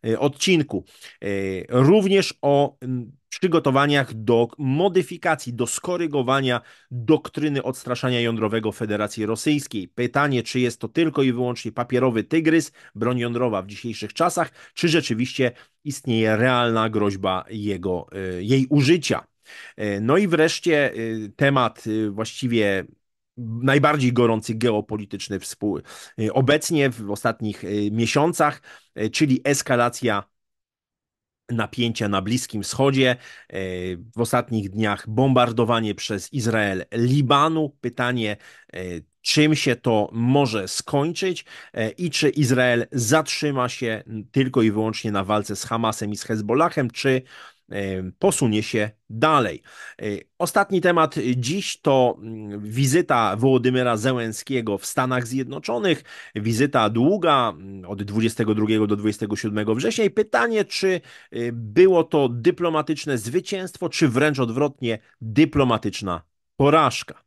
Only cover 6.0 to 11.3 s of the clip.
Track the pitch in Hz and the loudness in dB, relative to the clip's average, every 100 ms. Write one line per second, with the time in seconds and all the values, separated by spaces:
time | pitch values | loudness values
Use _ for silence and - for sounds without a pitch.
6 | 170 143 123 135 131 120 - - _ 123 | -2 -2 0 0 2 -2 -4 -20 _ -8
7 | 113 156 - - 151 139 - 127 - 123 | 2 2 2 -4 -2 -2 -4 -8 -6 -2
8 | 131 123 117 113 107 113 107 - 110 104 | 0 0 0 0 0 0 -2 -4 -4 -2
9 | 104 - 107 113 - 147 139 107 90 - | -4 -4 -4 -2 0 0 -2 -10 -8 -4
10 | 120 143 143 127 110 127 123 - 113 - | -2 0 0 0 -2 -2 -2 -4 -6 -2
11 | 165 143 135 | 0 2 0